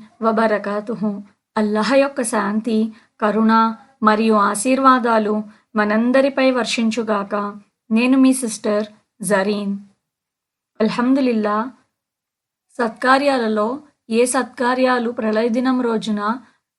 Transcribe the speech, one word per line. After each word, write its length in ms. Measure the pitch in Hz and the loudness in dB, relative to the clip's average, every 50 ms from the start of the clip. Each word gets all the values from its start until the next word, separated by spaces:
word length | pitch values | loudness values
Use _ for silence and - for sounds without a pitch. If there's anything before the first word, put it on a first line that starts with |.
| - - _ _ | -8 -14 _ _
వబరకాతుహు. 1000 | 220 226 220 220 226 214 214 196 202 202 202 208 208 240 220 165 214 214 202 202 - - _ _ _ _ _ | -2 -2 0 0 0 0 0 -2 -2 -4 -6 -6 -6 -6 -6 -4 -4 -4 -4 -6 -12 -18 _ _ _ _ _
అల్లాహ్ 360 | 220 214 208 208 214 208 202 277 | -2 -2 0 0 -2 0 2 2
యొక్క 280 | 269 277 277 277 269 | 2 2 2 -2 -4
శాంతి, 720 | 233 220 240 214 202 202 208 220 226 240 220 220 220 220 - - _ _ _ _ | -6 -4 -2 -2 -2 -2 -2 -2 -2 -2 0 0 0 -2 -4 -12 _ _ _ _
కరుణ 540 | 226 208 196 220 220 220 226 226 226 226 220 - - _ _ _ 220 | -2 0 2 2 2 4 4 4 2 2 -2 -6 -14 _ _ _ 2
మరియు 300 | 214 214 208 226 220 214 | 2 2 4 2 2 2
ఆశీర్వాదాలు 1080 | 208 202 208 208 208 - 254 262 262 269 262 254 247 233 240 226 220 214 220 214 214 214 - - _ _ _ - | 2 2 0 -2 -2 0 0 0 4 4 4 4 4 2 2 0 0 0 0 -2 -4 -6 -8 -16 _ _ _ -2
మనందరిపై 760 | 214 208 208 214 220 233 247 254 269 269 277 277 269 262 262 | -2 0 0 0 0 0 2 2 2 2 2 0 2 2 2
వర్షించుగాక. 840 | 254 247 220 - - 247 226 220 220 254 220 214 208 202 196 202 214 208 202 202 208 202 - _ _ _ _ - | 2 0 -2 -2 -2 -2 -2 -2 -2 -2 -2 -2 -2 -2 -2 -4 -4 -4 -4 -6 -8 -12 -20 _ _ _ _ -2
నేను 260 | 220 226 247 254 269 | 0 0 2 4 4
మీ 160 | 269 262 262 254 | 4 6 4 4
సిస్టర్ 520 | 262 247 220 - - - 214 208 208 214 - - _ _ _ _ _ | 2 -2 -6 -8 -6 -4 -2 -2 -2 -2 -6 -10 _ _ _ _ _
జరీన్. 560 | 190 175 208 190 196 208 208 208 202 196 202 202 - - _ _ _ _ _ _ _ _ _ _ _ _ _ _ _ _ _ - | -4 -2 0 0 0 0 -2 -2 -4 -6 -6 -8 -10 -16 _ _ _ _ _ _ _ _ _ _ _ _ _ _ _ _ _ -2
అల్హమ్దులిల్లా, 840 | 220 214 - 240 240 254 269 285 262 247 233 214 208 208 208 214 240 262 - _ _ _ _ _ _ _ _ _ _ _ _ _ _ _ _ _ _ _ _ | -2 -2 0 0 0 2 2 2 2 2 0 0 0 0 -2 -2 -4 -6 -10 _ _ _ _ _ _ _ _ _ _ _ _ _ _ _ _ _ _ _ _
సత్కార్యాలలో 1040 | - 233 220 214 - - 254 269 269 285 277 269 247 226 220 214 208 208 226 262 302 - _ _ _ _ - | -4 -4 -4 -4 -2 0 2 2 2 2 2 0 0 0 -2 0 -2 -2 -2 -4 -8 -12 _ _ _ _ -2
ఏ 160 | 220 233 247 | 0 0 0
సత్కార్యాలు 880 | 247 285 269 240 220 - - 247 247 254 262 254 247 254 247 233 233 | 2 0 -2 -4 -4 -6 -4 -2 -2 0 2 2 0 0 0 -2 -4
ప్రళయ 380 | 240 - 220 214 214 214 226 240 | -4 -4 -4 -2 0 0 0 0
దినం 320 | 220 254 247 262 254 254 | 0 0 0 0 0 0
రోజున 560 | 247 233 226 220 - 220 208 208 202 214 240 269 - _ _ _ _ _ _ | 0 -2 -2 -2 -2 -4 -4 -2 -2 -4 -4 -6 -8 _ _ _ _ _ _